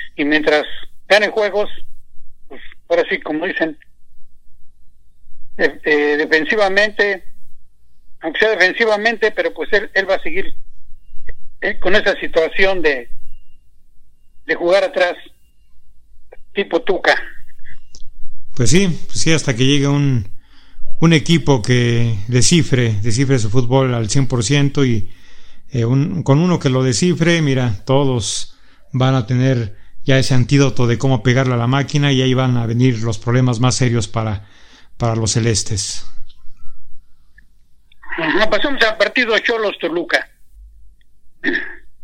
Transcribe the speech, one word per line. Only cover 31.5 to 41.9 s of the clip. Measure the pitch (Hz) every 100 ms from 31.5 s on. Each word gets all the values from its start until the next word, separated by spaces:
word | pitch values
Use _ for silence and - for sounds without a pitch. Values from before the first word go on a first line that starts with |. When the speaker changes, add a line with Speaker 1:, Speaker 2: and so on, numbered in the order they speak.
Speaker 2:
a | 120
la | 117
máquina | 135 139 151 143
y | 131
ahí | 131
van | 127 131 120
a | 113
venir | 117 131 113
los | 113 101
problemas | 120 123 127 113
más | 127 -
serios | 123 117 104
para, | 117 110 98 - - - - - -
para | 117
los | 113 110
celestes. | 120 113 107 - 101 - - - - - - - - - - - - - - - - - - - - _ - - 339
Speaker 1:
Ajá, | 320 302 339
pasamos | 311 294 277
al | 214 214
partido | - - 233 208
Xolos-Toluca. | - 113 - - 170 170 160 135 - _ - - - - - - - - - - - - - - -